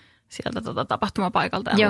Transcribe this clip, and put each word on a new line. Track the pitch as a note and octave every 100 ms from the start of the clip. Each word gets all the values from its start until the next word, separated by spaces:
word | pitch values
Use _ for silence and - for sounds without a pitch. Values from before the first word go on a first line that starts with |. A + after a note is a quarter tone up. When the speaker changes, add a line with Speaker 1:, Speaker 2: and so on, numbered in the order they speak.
| _ _ _
Speaker 1:
sieltä | - - -
tota | A3+ A2 -
tapahtumapaikalta | - G3+ - F3+ G2+ F2+ F#3+ -
ja |
Speaker 2:
Joo. | G#3